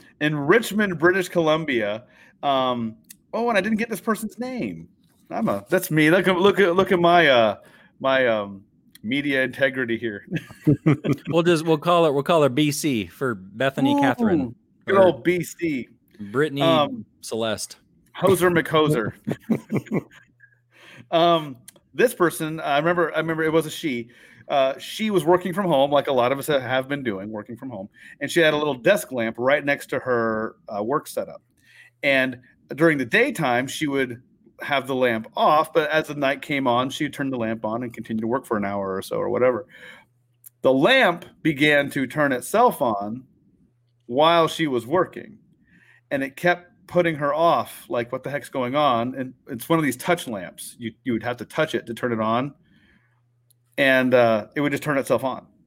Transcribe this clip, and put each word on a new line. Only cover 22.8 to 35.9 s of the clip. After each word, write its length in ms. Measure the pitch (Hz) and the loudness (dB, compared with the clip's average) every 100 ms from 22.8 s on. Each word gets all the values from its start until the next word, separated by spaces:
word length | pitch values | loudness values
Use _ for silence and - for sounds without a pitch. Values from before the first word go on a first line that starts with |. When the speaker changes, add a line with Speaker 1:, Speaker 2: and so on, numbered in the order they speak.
| 165 180 160 | 2 2 0
Speaker 1:
I 40 | 156 | 0
remember 240 | 160 160 | -2 -2
it 100 | 160 | 0
was 140 | 160 151 | 2 0
a 40 | |
she. 400 | - 165 120 117 - - - - | -4 -6 -6 -8 -16 -20 -18 -4
Uh, 280 | 143 135 139 | 0 0 -2
she 320 | - - 220 | -10 -6 0
was 140 | 196 | 0
working 280 | 151 180 185 | 4 2 2
from 140 | 175 190 | -4 0
home, 240 | 143 143 | 2 4
like 180 | 143 135 | 2 2
a 40 | |
lot 180 | 131 120 | 2 2
of 60 | 139 | 0
us 80 | 139 | -2
have 400 | 147 120 131 131 | -2 0 -2 -2
been 140 | 143 | -4
doing, 280 | 123 95 104 | -4 -6 -8
working 260 | 107 104 117 | -12 -12 -14
from 140 | 131 | -12
home. 180 | 110 98 _ - - | -14 -14 _ -20 -10
And 100 | 143 | -2
she 100 | 175 | 2
had 120 | 156 | 4
a 40 | 151 | 4
little 180 | 151 | 0
desk 380 | 131 139 202 - | 0 2 2 0
lamp 240 | 127 113 113 | -6 -4 -2
right 260 | 127 147 | 2 2
next 220 | 143 139 - | 0 -4 -4
to 80 | 135 | -6
her, 560 | 131 120 113 110 110 - - | -2 0 0 -2 -6 -10 -10
uh, 140 | 107 | -6
work 240 | 107 143 - | -4 -4 -4
setup. 360 | - 98 - _ _ _ - - _ | -8 -8 -10 _ _ _ -20 -20 _
And 380 | 147 135 131 123 _ _ - | 0 2 0 -4 _ _ -12
during 240 | 135 165 147 | 2 2 2
the 60 | |
daytime, 600 | 123 202 269 226 143 120 135 | 2 2 2 0 0 0 -2
she 200 | - 151 | -4 -4
would 360 | 139 127 117 _ _ _ - | -2 -2 -6 _ _ _ -14
have 260 | - 139 127 | -2 -2 -2
the 80 | |
lamp 340 | 131 127 113 110 - | 0 0 0 -4 0
off, 360 | 214 151 156 | 2 4 2
but 160 | 170 151 | 0 0